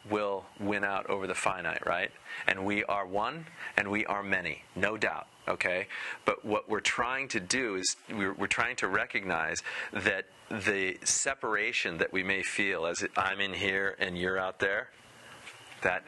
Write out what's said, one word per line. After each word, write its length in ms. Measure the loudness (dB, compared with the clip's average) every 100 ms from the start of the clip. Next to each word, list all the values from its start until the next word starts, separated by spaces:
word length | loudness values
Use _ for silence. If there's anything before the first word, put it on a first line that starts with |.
| -2
will 360 | 0 2 -2 -6 -6
win 240 | 0 2
out 240 | 2 0 0
over 200 | 0 0
the 80 | 0
finite, 500 | 2 2 0 -2 0
right? 240 | 0 0 -4 -12 -2 2
And 180 | 2 4
we 180 | 2 2
are 200 | 0 0
one, 400 | 0 0 -2 -10 -12 -2 2
and 140 | 2
we 160 | 2 2
are 160 | 0
many, 400 | 0 0 0 -4 -8 0
no 220 | 0 2
doubt, 300 | 0 0 -6 -6 -4
okay? 380 | 0 2 2 0 -6 -8 -2 0
But 180 | 0
what 240 | 2 0 2
we're 120 | 0
trying 480 | 2 2 0 0 -2
to 120 | -4
do 360 | 0 0 2 0
is 200 | 0 -2 -6
we're, 240 | -2 -2
we're 140 | 0 -2
trying 280 | 0 0 0
to 100 | 0
recognize 760 | 2 0 -2 0 0 0 -2 -4 -6 -6
that 320 | 0 0 0 -4 -14 -8
the 480 | -2 0 2 0 0
separation 960 | 0 0 0 -2 0 0 0 0 -2 0
that 120 | 0
we 120 | 0
may 180 | 0 0
feel 460 | 0 0 0 2 0
as 180 | 0 -2 0
I'm 240 | 0 0
in 140 | -2
here 420 | 0 0 2 0 0
and 180 | -2 0
you're 220 | 0 0
out 180 | -2 0
there, 320 | 0 0 -4 -12 -20 -20 -20 -16 -16 -16 -18 -2
that 220 | 0 0